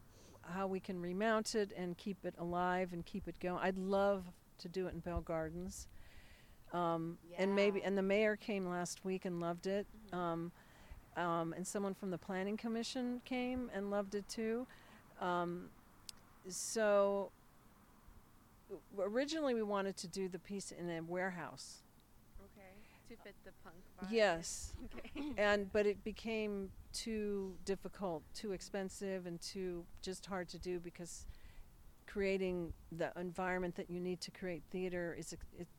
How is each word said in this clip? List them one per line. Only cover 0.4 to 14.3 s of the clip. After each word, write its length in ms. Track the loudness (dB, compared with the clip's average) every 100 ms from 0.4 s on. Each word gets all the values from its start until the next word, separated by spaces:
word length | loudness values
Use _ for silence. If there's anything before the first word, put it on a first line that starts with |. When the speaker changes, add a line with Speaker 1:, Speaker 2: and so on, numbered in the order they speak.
Speaker 1:
how 260 | -6 -2 0
we 100 | 0
can 220 | -2 -2
remount 540 | 0 2 4 4 4 2
it 160 | 0 0
and 220 | -2 -2
keep 260 | -4 -2
it 120 | -4 -2
alive 540 | 0 2 4 4 2
and 120 | -2
keep 220 | -4 -6 -6
it 140 | -4
going. 180 | -2 2
I'd 160 | 2 2
love 500 | 4 6 6 4 0 -12 -20 -12
to 100 | -6
do 180 | -2 -2
it 80 |
in 60 | -2
Bell 200 | -2 -2
Gardens. 680 | 0 0 0 -4 -6 -8 -12 -14 -16 -16 -18 -20 -20 -20 -4
Um, 440 | 2 2 2 0 -6 -10 2
and 160 | 4
maybe, 240 | 8 6 6
Speaker 2:
Yeah. 80 | 4
Speaker 1:
and 100 | 4
the 60 |
mayor 320 | 6 6 6 4
came 320 | 0 0 0
last 360 | 0 -2 -2
week 200 | -2 -2
and 140 | 0 0
loved 280 | 0 0 0
it. 180 | 0 0 -10 -6
Speaker 3:
Mm-hmm. 60 | -2
Speaker 1:
Um, 340 | 0 0 -2 -8 -20 -20 -16 -16 -8 -2
um, 360 | 2 2 0
and 120 | -2 -2
someone 280 | 0 0
from 160 | -2 -2
the 80 | -4
planning 380 | -2 -2 0 -2
commission 640 | -2 -2 -2 -2 -2 -2
came 460 | -2 -2 0 0 -2
and 160 | -2 0
loved 260 | 2 2 -2
it 120 |
too. 380 | -4